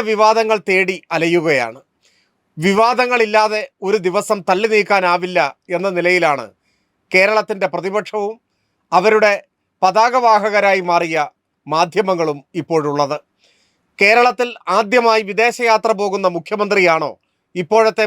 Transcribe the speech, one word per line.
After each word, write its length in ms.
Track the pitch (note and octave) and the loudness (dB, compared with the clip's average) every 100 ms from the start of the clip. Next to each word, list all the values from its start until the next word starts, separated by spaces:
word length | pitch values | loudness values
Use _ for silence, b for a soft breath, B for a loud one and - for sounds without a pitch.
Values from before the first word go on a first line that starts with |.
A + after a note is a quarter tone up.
| A3 | 2
വിവാദങ്ങൾ 460 | G#3+ G#3+ A3 A3 A3 F#3+ | 2 4 4 2 -2 0
തേടി 260 | F#3+ - F3+ - E3 | 0 0 -6 -6 -4
അലയുകയാണ്. 680 | E3 E3+ D#3+ C#3 A#2 B2 _ _ _ _ _ _ _ - E3+ | 0 0 0 0 -2 -8 _ _ _ _ _ _ _ -4 -2
വിവാദങ്ങളില്ലാതെ 920 | G3 A3+ B3 B3 B3 A3 G#3+ G#3+ G#3+ G3 _ F#3+ | 2 2 0 0 0 0 2 0 -2 -8 _ -4
ഒരു 100 | G#3+ F3+ | -2 -2
ദിവസം 340 | F#3 G3 G#3 F3 | -4 -4 -4 -2
തള്ളി 200 | F#3 A3 | -2 0
നീക്കാനാവില്ല 680 | G#3+ G3+ G3+ F#3 F3 F3+ F3+ D3 - - F3 | 0 0 0 2 -2 -2 -2 -2 -4 -8 -6
എന്ന 120 | F#3+ F3+ | -4 -2
നിലയിലാണ് 480 | F3 F3+ E3 C#3 A2 _ _ _ _ _ _ | 0 2 2 -2 -6 _ _ _ _ _ _
കേരളത്തിൻ്റെ 540 | F#3 G3 G#3+ G3+ G3+ F#3 | 0 2 0 -2 -4 -4
പ്രതിപക്ഷവും 640 | E3+ F3 G3+ G3 G#3+ G3+ A3+ _ _ _ _ _ E3+ | -4 -6 -6 -6 -6 -8 -10 _ _ _ _ _ 0
അവരുടെ 360 | F#3+ G#3+ G#3 G3+ - _ _ _ | 2 4 2 0 -6 _ _ _
പതാകവാഹകരായി 1000 | F#3 F#3+ A#3+ B3 G#3 G#3+ G#3 G#3 G3+ F#3+ F3 | 0 2 2 2 2 2 2 0 2 0 0
മാറിയ 280 | E3+ E3+ D#3+ D3 - _ _ - | 0 0 -2 -4 -8 _ _ -4
മാധ്യമങ്ങളും 720 | D#3 F3 F3 G3 F3+ D#3+ C#3+ - F3+ | -2 0 0 -2 -2 -2 -6 -10 -10
ഇപ്പോഴുള്ളത്. 560 | D3 E3 D3 D3 C#3+ D3 - _ _ _ _ _ _ - | -4 -2 -2 -2 -2 -4 -10 _ _ _ _ _ _ 0
കേരളത്തിൽ 500 | G3+ A#3 B3 B3 B3 A#3+ - F#3+ | 2 4 4 0 -4 -6 -2 -2
ആദ്യമായി 460 | G#3+ G#3+ A#3 A3 G3+ | 0 2 2 2 0
വിദേശയാത്ര 600 | G3 A#3 A3+ A#3 A3 A3 G3+ | -2 -2 0 0 2 0 -2
പോകുന്ന 260 | G3+ G3 F#3+ E3+ | -4 -2 -2 -4
മുഖ്യമന്ത്രിയാണോ 760 | - G#3+ G3+ G3+ F3+ D#3+ D3 G2+ _ _ _ F3+ | -6 -6 -2 2 2 2 -2 -10 _ _ _ -10
ഇപ്പോഴത്തെ 420 | F3 A3 A3 A3 | 0 2 2 0